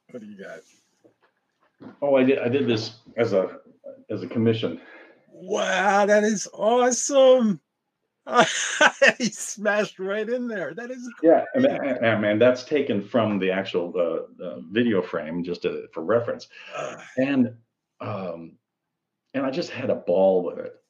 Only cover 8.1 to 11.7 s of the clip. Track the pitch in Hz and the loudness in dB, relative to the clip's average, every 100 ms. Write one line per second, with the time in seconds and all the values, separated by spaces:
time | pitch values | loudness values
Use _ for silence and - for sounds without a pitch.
8.1 | _ - - - - - - 294 - 262 | _ 2 4 4 2 -4 2 2 6 2
9.1 | - 233 - - - 202 208 196 - 190 | 4 -2 -4 -12 -4 -2 0 -2 -6 -6
10.1 | 214 220 247 240 208 143 170 240 262 247 | -6 -4 -6 -6 -6 -8 -10 -14 -14 -16
11.1 | - 160 147 - 135 135 | 0 4 4 2 0 0